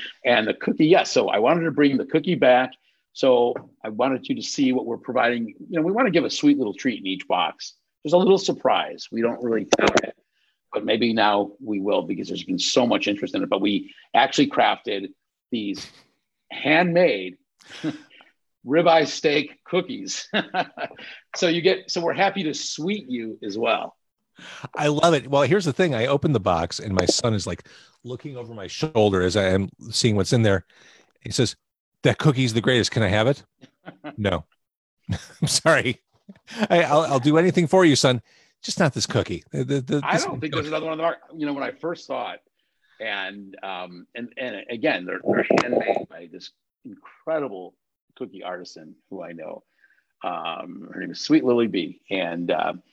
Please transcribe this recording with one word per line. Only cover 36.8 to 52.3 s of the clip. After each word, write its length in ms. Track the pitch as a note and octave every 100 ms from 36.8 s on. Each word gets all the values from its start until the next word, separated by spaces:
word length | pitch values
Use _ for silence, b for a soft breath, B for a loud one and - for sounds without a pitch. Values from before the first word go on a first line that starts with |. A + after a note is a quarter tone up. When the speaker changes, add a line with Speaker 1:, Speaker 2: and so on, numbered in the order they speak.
Speaker 2:
I'll, 180 | D#3+ D3
I'll 180 | D#3 C3+
do 200 | C3+ D#3
anything 260 | F3+ F3+ E3
for 180 | F#3
you, 120 | F3 C3
son. 260 | C#3 B2 b b b b
Just 180 | - -
not 140 | D#3+
this 140 | - -
cookie." 360 | A#2 F2 F2 -
The, 120 | D3
the, 180 | C3 C#3
the, 200 | B2+ D3
Speaker 1:
I 100 | C#3 G#3+
Speaker 2:
this 80 | F4+
Speaker 1:
don't 140 | C3+
think 140 | D3+
there's 140 | E3 D3
another 180 | D#3 D#3+
one 60 |
on 60 | D#3
the 40 |
market. 200 | E3 C#3 _ D#3+
You 120 | D3
know, 60 |
when 100 | C#3
I 80 | B2
first 340 | - E3 E3 -
saw 280 | C3 G#2+
it, 80 | F2+ _ _ _ _ _ -
and, 580 | A2 G2+ F#2+ G2+ G2 F#2+
um, 420 | F#2+ F2+ F2+ F2 -
and, 180 | A#2+ A#2+ -
and 260 | B2+ G2+ -
again, 360 | A#2 D3+ G#2 F2+
they're, 140 | F#2 -
they're 220 | - - -
handmade 440 | B2 B2+ - - -
by 220 | E2 E2+
this 200 | F#2 - _ _ _ -
incredible 880 | F#2+ - _ - D#3+ C3+ G2 F2 _ _ _ _ -
cookie 280 | B2 F#2+
artisan 500 | F2+ F2+ F2 E2+ D#2 - -
who 140 | F#2+
I 80 | E2+
know. 320 | E2 F2 E2+ _ _ _ _ _ _
Um, 680 | F#2 E2+ E2 E2 F2 - -
her 80 | F2+
name 100 | F#2
is 80 | -
Sweet 240 | - D#3
Lily 240 | B2+ A#2+ A2+
B, 320 | F#2+ D#2+ - -
and, 400 | F#2+ E2+